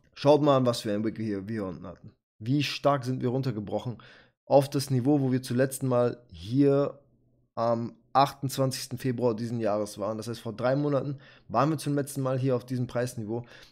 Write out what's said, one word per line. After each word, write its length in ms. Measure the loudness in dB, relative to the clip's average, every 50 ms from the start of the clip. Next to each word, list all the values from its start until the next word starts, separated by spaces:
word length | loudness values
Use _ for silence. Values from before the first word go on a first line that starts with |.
| _ _ _
Schaut 280 | 0 4 6 6 6
mal 160 | 8 6 6 6
an, 80 | 4
was 160 | 2 0 0
für 100 | -2 -2
ein 120 | -2 0 -2
Wick 160 | -2 -4 -4
wir 60 | -4
hier, 220 | -4 -4 -4 -4 -6
wir 60 | -6
hier 120 | -6 -6
unten 200 | -6 -8 -10 -12
hatten. 260 | -14 -16 -16 _ -20 -20 _ _ _ _ _
Wie 240 | -4 0 0 0 0
stark 420 | -2 -4 -2 0 0 0 2 -2
sind 160 | -4 -6 -2
wir 80 | -2 -2
runtergebrochen 680 | -2 0 -2 -2 -4 -4 -6 -4 -4 -4 -4 -4 -10 -10 -14 -20 -20 -20 -20 _ _ _ _
auf 240 | 4 6 6 6 4
das 220 | -2 -4 -2 0
Niveau, 280 | -2 0 2 4 2 4
wo 120 | 2 2
wir 100 | 0 0
zuletzt 400 | -2 -2 0 0 0 0 0 -4
mal 420 | -2 0 2 2 2 2 0 -4 -14 _
hier 680 | -20 -16 -10 -4 2 4 6 6 6 4 2 0 -4 -12 _ _ _ _ _ _ _ _ _ _ _
am 400 | -2 0 0 0 0 -2 -6 -10 _ _ _ 4
achtundzwanzigsten 840 | 4 4 4 2 -6 -6 -6 -2 0 -2 -2 -2 -4 -8 -10 -10 -4
Februar 380 | -4 -4 -2 2 2 0 0
diesen 240 | 0 -4 -4 -4 -2
Jahres 400 | 0 0 0 0 -2 -4 -6 -6
waren. 180 | -6 -6 -6 -6
Das 100 | -8 -8
heißt, 120 | -10 -10
vor 140 | -8 -10 -8
drei 220 | -2 0 0 0
Monaten 420 | 2 0 0 0 0 -2 -2 -8 -10 -12 -20 -20 -20 _ _
waren 200 | 0 2 2 2
wir 80 | 2 -2
zum 160 | -2 -2 -2
letzten 280 | -2 -2 -4 -4 -4
Mal 180 | -2 -2 -2 0
hier 160 | 0 0 0
auf 100 | 0 -2
diesem 220 | -4 -4 -4 -4 -2
Preisniveau, 580 | -2 -4 -4 -4 -4 -8 -8 -6 -6 -6 -6 -8 -18 -20 -20 -20